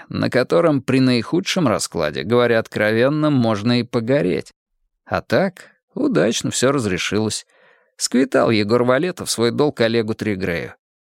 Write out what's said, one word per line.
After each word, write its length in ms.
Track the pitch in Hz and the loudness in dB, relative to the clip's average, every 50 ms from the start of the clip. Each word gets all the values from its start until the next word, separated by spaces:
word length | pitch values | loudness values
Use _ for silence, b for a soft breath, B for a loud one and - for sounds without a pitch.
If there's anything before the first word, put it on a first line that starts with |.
| B - | B -8
на 200 | 95 101 104 120 | -6 -4 -2 0
котором 520 | - 123 127 - - 170 170 165 147 135 | 0 0 0 2 2 2 2 2 2 0
при 180 | - - 127 131 | 0 0 2 2
наихудшем 680 | 131 127 123 120 107 - - 170 190 - - 190 170 123 | 4 2 2 0 0 -2 -2 -4 -2 -2 -2 0 0 2
раскладе, 560 | 101 82 - - - 85 80 76 71 69 67 | 0 0 -2 -4 -4 -4 -4 -2 -4 -4 -4
говоря 360 | 101 120 120 120 120 117 113 | 0 2 2 2 2 2 0
откровенно, 680 | 110 - - - 107 104 113 113 120 135 151 151 151 151 | -2 -2 -2 -2 0 0 2 2 2 2 0 0 0 0
можно 500 | 147 131 117 113 113 101 101 123 123 123 | 2 2 2 2 0 0 0 0 0 0
и 40 | 117 | 0
погореть. 680 | 123 - 123 113 113 135 147 170 - - - - - - _ _ _ _ _ _ _ _ _ _ | -2 -4 -4 0 0 0 0 0 0 -2 -4 -6 -10 -16 _ _ _ _ _ _ _ _ _ _
А 160 | - - 90 | -6 -4 -4
так 540 | - - - 131 180 196 190 - - - _ _ _ _ - | -2 -2 0 0 0 0 -4 -8 -16 -20 _ _ _ _ -8
удачно 580 | - 269 302 220 151 - - - - - 131 | -4 -2 0 0 2 0 0 0 -2 -4 -6
все 220 | - - - 131 139 | -2 0 0 0 2
разрешилось. 720 | 147 113 104 92 87 - - - 104 110 107 - - b b b b b b b b b b b - | 0 0 -2 -2 -2 -4 -2 -2 -2 -2 -2 -4 -6 b b b b b b b b b b b -8
Сквитал 540 | - - - 240 269 262 - 269 - 147 | -6 -2 0 0 0 2 2 2 2 4
Егор 320 | 113 104 104 101 117 120 123 | 2 2 2 2 2 2 4
Валетов 480 | 123 127 135 160 185 175 - 139 - | 2 2 2 0 -2 -4 -6 -8 -6
свой 200 | - - 113 117 | -2 0 0 0
долг 280 | 113 117 147 151 - - | 0 0 0 0 0 0
Олегу 340 | 120 113 113 117 113 107 110 | 0 0 2 0 -2 -2 -4
Тригрею. 640 | - 107 107 104 92 95 92 85 67 62 - - - _ _ _ _ _ _ | -4 -4 -4 -4 -4 -4 -4 -4 -4 -6 -10 -12 -18 _ _ _ _ _ _